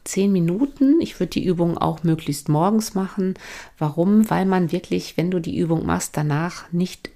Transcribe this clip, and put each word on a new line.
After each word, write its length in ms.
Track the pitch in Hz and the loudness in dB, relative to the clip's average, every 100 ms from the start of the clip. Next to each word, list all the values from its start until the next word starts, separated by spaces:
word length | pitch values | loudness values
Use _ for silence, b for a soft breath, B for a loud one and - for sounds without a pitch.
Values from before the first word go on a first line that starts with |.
zehn 280 | - - 202 | -6 0 2
Minuten. 680 | 190 170 185 277 - 269 330 | 4 2 0 -2 2 4 4
Ich 180 | - - | 2 -4
würde 120 | 180 | -2
die 140 | - | -2
Übung 340 | 185 170 170 170 | 0 0 0 0
auch 240 | 160 160 | -2 0
möglichst 460 | 170 160 - 143 - | 0 0 -2 -6 0
morgens 460 | 151 180 220 214 | 2 2 2 0
machen. 400 | 190 190 - 185 185 B B B _ | -4 -4 -2 -4 -4 B B B _
Warum? 500 | 151 151 180 214 214 | -4 0 4 4 4
Weil 140 | 175 | 2
man 280 | 190 185 170 | 2 2 0
wirklich, 440 | 180 - 180 - - | -2 -4 -6 -4 -4
wenn 140 | 170 | -2
du 100 | 180 | -2
die 160 | 170 - | -2 -2
Übung 300 | 170 160 - | 0 0 0
machst, 300 | 180 - - | -2 -2 -2
danach 540 | 147 143 175 - - | 0 -2 -2 -8 -6
nicht 380 | 170 180 - - | -2 -2 -6 -16